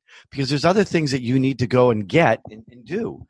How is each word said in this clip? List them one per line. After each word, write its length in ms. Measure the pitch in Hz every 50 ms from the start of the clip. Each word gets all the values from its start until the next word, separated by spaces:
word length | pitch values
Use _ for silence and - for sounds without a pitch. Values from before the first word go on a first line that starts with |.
| _ _ - - - _
because 200 | - 139 135 123
there's 160 | 147 139 -
other 180 | 170 190 220 190
things 280 | - - 170 156 135
that 100 | 135 131
you 180 | 123 117 131 135
need 180 | 131 135 135 120
to 60 | 123
go 240 | 104 - 139 127 123
and 160 | 113 107 101
get 340 | 90 127 160 165 120 113 - - -
and, 120 | 107 110 - -
and 140 | - - -
do. 420 | - 175 226 226 101 - - -